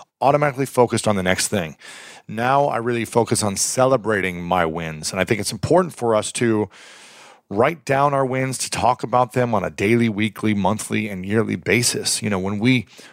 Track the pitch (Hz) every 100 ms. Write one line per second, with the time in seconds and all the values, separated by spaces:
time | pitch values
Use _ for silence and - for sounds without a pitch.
0 | - _ 127 147 147 127 135 - 117 113
1 | - 101 92 92 - 104 80 - - -
2 | - - - 110 123 139 143 117 117 120
3 | 107 120 113 113 107 95 - - 127 131
4 | 104 107 92 87 87 92 82 80 82 78
5 | 78 98 95 107 101 110 - 170 180 -
6 | 117 107 98 - 117 110 107 - - -
7 | - - - - _ 101 131 156 - 139
8 | 143 139 135 131 131 127 - - 110 123
9 | 123 123 123 127 123 107 90 76 98 117
10 | 117 101 110 - 110 101 95 107 - 110
11 | 107 95 92 110 104 98 - 107 120 113
12 | 95 - 110 95 95 104 120 127 - -
13 | -